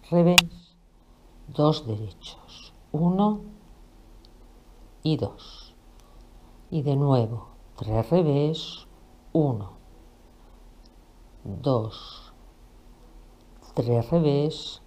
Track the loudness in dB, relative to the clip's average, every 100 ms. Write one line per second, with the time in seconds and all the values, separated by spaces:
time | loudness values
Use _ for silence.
0 | 2 4 6 4 2 -12 -20 _ _ _
1 | _ -20 -20 -20 -10 0 2 0 -6 -8
2 | -10 -14 -20 -20 -20 -20 -20 -20 -8 -2
3 | 0 2 2 0 -8 -20 -20 -20 -20 -20
4 | -20 -20 -20 -20 -20 -20 -20 -20 -20 -6
5 | -2 -2 -2 -8 -20 -20 -20 -20 -20 -20
6 | -20 -20 -20 -20 -20 -20 -6 -4 0 2
7 | 4 4 2 -4 -12 -20 -20 -12 -2 -2
8 | 2 2 4 2 0 -4 -10 -14 -20 -20
9 | -20 -20 -2 0 2 -2 -8 -16 -20 -20
10 | -20 -20 -20 -20 -20 -20 -20 -20 -20 -20
11 | -20 -20 -20 -16 -12 -6 0 0 -2 -12
12 | -18 -20 -20 -20 -20 -20 -20 -20 -20 -20
13 | -20 -20 -20 -20 -20 -20 -6 -4 2 0
14 | 2 2 2 2 0 -4 -14 -16